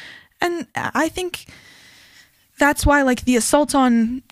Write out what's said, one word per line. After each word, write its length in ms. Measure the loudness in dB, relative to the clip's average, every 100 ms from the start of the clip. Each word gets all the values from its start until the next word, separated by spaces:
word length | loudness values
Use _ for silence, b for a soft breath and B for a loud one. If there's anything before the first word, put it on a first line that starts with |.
| B B B -6
And 240 | -4 -4 -8
I 360 | -8 -6 -4 -4
think 360 | -4 -10 -10 -18 B B B B B B B B B B -2
that's 300 | 0 2 2
why, 160 | 2
like, 220 | 2 0 0
the 100 | 0
assault 400 | 2 0 2 2
on 480 | 2 2 0 -4 _